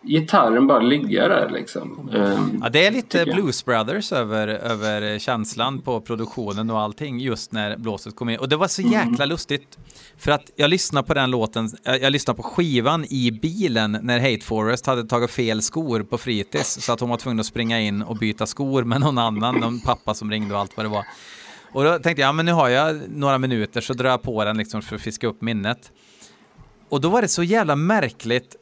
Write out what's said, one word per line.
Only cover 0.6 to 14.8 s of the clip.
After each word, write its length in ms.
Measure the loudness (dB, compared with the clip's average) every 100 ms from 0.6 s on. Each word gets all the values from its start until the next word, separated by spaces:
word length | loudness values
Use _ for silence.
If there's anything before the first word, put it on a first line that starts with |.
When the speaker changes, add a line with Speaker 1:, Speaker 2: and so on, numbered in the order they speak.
| 6
Speaker 1:
bara 140 | 6
ligga 480 | 6 2 2 2 4
där, 220 | 4 2
liksom? 600 | -4 -8 -10 -10 -12 -4
Ehm, 460 | 0 2 2 0 -2
Speaker 2:
Ja, 60 | 0
det 180 | 2 2
är 40 |
lite 280 | 2 -2 0
Speaker 1:
tycker 80 | 2
jag. 40 | 0
Speaker 2:
Blues 220 | 0 -2
Brothers 480 | 0 0 0 -4 -2
över, 360 | -2 0 -2 -2
över 680 | -4 -4 -2 -2 -2 -2 -4
känslan 640 | -2 -2 -2 -2 -4 -4
på 200 | -4 -6
produktionen 720 | -4 -6 -6 -6 -6 -4 -2
och 100 | -2
allting 400 | -2 -6 -8 -6
just 320 | -4 -4 -6
när 240 | -6 -4 -4
blåset 400 | -6 -6 -10 -8
kom 120 | -4
in. 100 | -4
Och 100 | 0
det 80 | 0
var 120 | 0
så 140 | 0
Speaker 1:
Mm. 100 | 2
Speaker 2:
jäkla 320 | 2 2 0
lustigt, 540 | 0 -2 -4 -6 -6 -20 -20 -20 -20 -6
för 140 | 0
att 180 | 0 0 0
jag 140 | 2
lyssnade 360 | 2 0 -2 0
på 80 |
den 160 | 0 2
låten, 380 | 2 0 -2 -4 -6
jag, 200 | -2 2
jag 100 | 2
lyssnade 240 | 2 0 -4
på 60 |
skivan 600 | -4 -2 2 2 2 0 -2
i 220 | 0 0 0
bilen 560 | -4 0 0 2 0 -2
när 180 | 0 2
Hate 240 | 2 0
Forest 420 | -2 -2 0 0